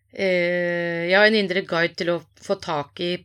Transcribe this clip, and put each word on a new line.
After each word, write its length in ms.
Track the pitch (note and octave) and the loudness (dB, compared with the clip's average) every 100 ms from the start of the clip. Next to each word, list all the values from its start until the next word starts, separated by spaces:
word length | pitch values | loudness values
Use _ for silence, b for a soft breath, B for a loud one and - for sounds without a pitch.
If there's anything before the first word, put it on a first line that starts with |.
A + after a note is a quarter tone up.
| _ | _
eh, 920 | - G3 F3+ F3 F3 F3 F3 E3+ E3+ E3+ | -4 0 2 0 0 -2 -2 -4 -4 2
ja, 100 | F#3+ | 6
en 140 | G#3+ A3 | 6 4
indre 240 | G3 F3+ | 0 -2
guide 340 | F#3+ E3+ E3+ - | -2 0 0 -2
til 140 | E3+ | -2
å 80 | E3+ - _ | -2 -4 _
få 160 | - G3 | -6 -6
tak 400 | - D#3 C#3+ - | -4 -6 -6 -6
i, 100 | F3 F3+ | -6 -6